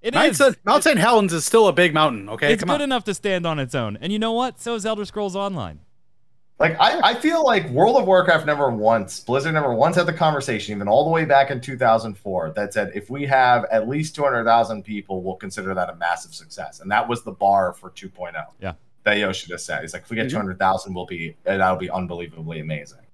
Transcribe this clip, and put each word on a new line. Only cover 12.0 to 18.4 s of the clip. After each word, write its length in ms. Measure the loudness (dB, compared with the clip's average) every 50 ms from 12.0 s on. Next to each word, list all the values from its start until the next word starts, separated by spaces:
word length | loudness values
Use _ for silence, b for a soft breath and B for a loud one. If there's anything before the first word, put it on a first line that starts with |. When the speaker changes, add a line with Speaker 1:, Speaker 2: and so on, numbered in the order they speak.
| 0 -4 -10
Speaker 3:
four, 340 | -10 _ -6 -4 -4 -4 -4
that 220 | -6 -6 -6 -4 -4
said, 180 | -4 -4 -4 -6
if 140 | -12 -10 -10
we 160 | -10 -8 -2
have 400 | 2 4 4 6 6 4 2 2 0
at 180 | 0 0 0 0
least 260 | -4 -4 -6 -6 -4
two 80 | -2 -2
hundred 220 | 0 0 0 2
thousand 380 | 4 4 4 4 0 -4 -10 -10
people, 380 | -10 -10 -10 -8 -8 -8 -6
we'll 140 | -6 -8 -10
consider 380 | -10 -12 -12 -10 -8 -6 -4 -4
that 160 | -4 -4 -6
a 60 | -6
massive 380 | -6 -4 -4 -4 -4 -8 -18 -18
success. 460 | -20 -20 _ -16 -14 -14 -16 -16 -16
And 100 | -6 -2
that 160 | -2 -2 0 -2
was 140 | -6 -8 -8
the 80 | -14
bar 420 | -8 _ 0 2 2 2 0 -2 -4
for 160 | -10 -18 -20
two 180 | _ -18 -20 -20
point 260 | _ -14 -14 -12 -12
oh 120 | -12